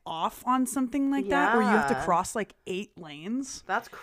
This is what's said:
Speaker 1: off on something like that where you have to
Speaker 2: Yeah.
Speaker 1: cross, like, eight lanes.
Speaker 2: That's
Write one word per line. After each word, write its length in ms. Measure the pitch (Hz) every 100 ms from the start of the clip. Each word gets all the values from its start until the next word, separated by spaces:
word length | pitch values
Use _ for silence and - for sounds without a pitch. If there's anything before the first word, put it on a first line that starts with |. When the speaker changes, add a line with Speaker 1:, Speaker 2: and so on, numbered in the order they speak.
| 170
Speaker 1:
off 380 | 165 202 - 247
on 180 | 254 254
something 460 | 277 254 285 277
like 160 | 277 202
that 240 | 285 208
where 80 | 233
you 60 | 208
have 200 | 208 -
to 40 |
Speaker 2:
Yeah. 120 | - 160
Speaker 1:
cross, 300 | 170 185 226
like, 200 | - - -
eight 320 | 185 - -
lanes. 640 | 156 147 175 254 269 - -
Speaker 2:
That's 220 | 208 - -